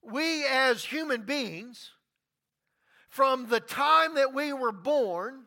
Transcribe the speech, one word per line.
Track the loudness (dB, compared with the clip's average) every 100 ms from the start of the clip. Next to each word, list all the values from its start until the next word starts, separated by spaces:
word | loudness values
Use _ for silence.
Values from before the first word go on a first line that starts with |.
We | -8 -4 -2 0 0
as | 4 4 2
human | -2 -6 -2 -4
beings, | -2 -4 -4 -8 -14 -18 -20 _ _ _ _ _ _ _ _ _ _ _ _
from | 0 2 2 0
the | -2
time | -2 -2 4 4 4
that | 2 0
we | 0 -4
were | -2 -4
born | -4 0 2 2 -2 -6 -10